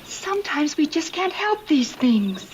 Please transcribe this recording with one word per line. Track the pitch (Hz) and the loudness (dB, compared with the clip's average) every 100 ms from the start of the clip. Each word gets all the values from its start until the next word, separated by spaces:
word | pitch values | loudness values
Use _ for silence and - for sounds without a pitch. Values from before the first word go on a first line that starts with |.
Sometimes | - - - 392 - 285 302 - | -14 -12 -4 -4 -2 -2 0 2
we | 302 | 0
just | 330 320 | 0 -4
can't | - 370 | -4 -4
help | 370 403 427 - | -2 -2 -2 2
these | 285 233 | 2 2
things. | - 254 226 202 190 - | 2 4 4 2 -4 -12